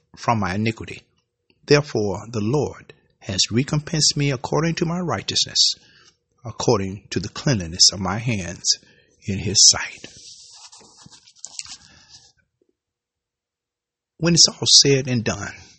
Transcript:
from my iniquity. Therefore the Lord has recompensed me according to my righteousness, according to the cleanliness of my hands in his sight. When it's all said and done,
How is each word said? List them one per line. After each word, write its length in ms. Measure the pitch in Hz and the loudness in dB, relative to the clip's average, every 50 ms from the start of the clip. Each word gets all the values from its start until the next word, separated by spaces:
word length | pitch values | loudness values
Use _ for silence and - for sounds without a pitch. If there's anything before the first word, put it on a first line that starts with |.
| _ _ - | _ _ -20
from 220 | - - 123 120 110 | -4 0 0 0 2
my 160 | 95 90 90 | 0 -2 -2
iniquity. 480 | 104 110 113 110 - - - 101 - - _ _ _ _ _ _ _ _ _ _ _ _ | -2 -2 -2 -4 -4 -8 -14 -14 -16 -18 _ _ _ _ _ _ _ _ _ _ _ _
Therefore 540 | - 143 147 147 - - 113 104 101 92 - - 117 | 4 4 4 2 0 -2 -2 -2 -2 -4 -6 -8 -8
the 80 | 120 110 | -6 -4
Lord 540 | 101 110 135 151 120 92 - - - - - _ _ _ _ _ | -2 -2 0 -2 -2 -4 -6 -10 -20 -20 -20 _ _ _ _ _
has 220 | - - 98 95 - - | -12 -6 -2 -2 -2 0
recompensed 680 | 101 117 143 - 165 151 - - - 156 143 - - | 0 0 0 0 -2 -4 -2 -2 -2 0 0 0 0
me 140 | 143 143 143 | 0 0 -2
according 460 | 135 120 - - - 147 160 165 160 | -2 -4 -4 -2 0 0 0 0 -2
to 100 | - 175 | -2 -4
my 140 | 160 170 180 | -4 -4 -4
righteousness, 760 | 180 160 117 98 - - - - - - - - - - - - _ _ _ _ _ _ _ _ _ _ _ _ - | -4 -4 -4 -4 -6 -4 -4 -4 -4 -2 0 0 2 0 0 -4 _ _ _ _ _ _ _ _ _ _ _ _ -14
according 640 | 117 - - - - 120 101 98 95 95 104 - - | -12 -10 -2 2 2 2 2 0 -4 -8 -10 -12 -8
to 80 | - 98 | -6 -6
the 100 | 87 104 | -6 -6
cleanliness 640 | - - - 156 131 101 85 80 82 - - - - | -8 -6 -2 -2 -2 -2 -2 -4 2 4 4 4 4
of 60 | 101 | 2
my 200 | 95 92 95 113 | -2 -4 -4 -4
hands 520 | 117 127 113 98 87 87 90 - - - - - _ _ _ _ _ _ _ _ - | -4 -4 -4 -4 -4 -8 -10 -6 -4 -4 -4 -4 _ _ _ _ _ _ _ _ -8
in 140 | - 98 92 | -6 -6 -4
his 280 | 87 - 98 - - - | -4 0 2 6 6 6
sight. 380 | - - - - - - - - - - - - - - - - - - - - - - - - - - - - - - _ _ _ _ - - - - - - - - - 880 880 880 880 880 880 880 831 807 _ 784 1077 _ _ _ _ _ _ _ _ _ _ _ _ _ _ _ _ _ _ _ _ _ _ _ _ _ _ _ _ _ _ _ _ _ _ - | 6 4 0 -10 -12 -16 -20 -20 -20 -20 -20 -20 -20 -20 -20 -20 -20 -20 -20 -20 -20 -20 -20 -20 -20 -20 -20 -20 -20 -20 _ _ _ _ -18 -16 -14 -14 -14 -14 -16 -20 -20 -20 -20 -20 -20 -20 -20 -20 -20 -20 _ _ _ _ _ _ _ _ _ _ _ _ _ _ _ _ _ _ _ _ _ _ _ _ _ _ _ _ _ _ _ _ _ _ _ _ _ -2
When 160 | 156 170 170 | 0 2 6
it's 120 | 156 - | 6 6
all 140 | - - - 131 | 6 4 2 2
said 440 | - - - - 143 139 131 135 131 | 4 6 6 6 6 4 2 2 0
and 160 | 127 120 107 | -2 -2 -2
done, 300 | 110 101 104 98 92 - - - - - | -2 -4 -4 -6 -10 -12 -14 -18 -20 -20